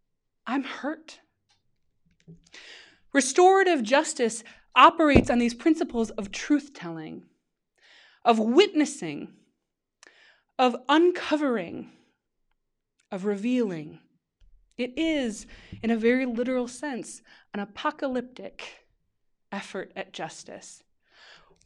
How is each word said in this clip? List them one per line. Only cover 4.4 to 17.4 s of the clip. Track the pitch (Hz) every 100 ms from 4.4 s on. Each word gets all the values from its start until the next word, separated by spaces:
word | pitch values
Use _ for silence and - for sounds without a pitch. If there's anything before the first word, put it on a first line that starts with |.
| - - _
operates | 247 302 330 311 269 -
on | 240
these | 240
principles | 240 330 320 330 240 226
of | 202 202
truth-telling, | - - 294 285 - 180 165 156 165 - _ _ _ _ _ _ - - _
of | - 226
witnessing, | 220 262 403 311 294 - 170 143 - - _ _ _ _ _ _ - _ _ _ _ -
of | 254 240 -
uncovering, | 302 349 349 - 294 294 226 170 - - _ _ _ _ _ _ _ _ _ _ _ -
of | 196
revealing. | 202 202 226 254 220 165 151 165 _ _ _ _ _ - _ -
It | 247 254
is, | 320 302 247 - - - - -
in | 220
a | 226
very | 226 254 254
literal | 226 247 254 247
sense, | - 294 240 - - _ -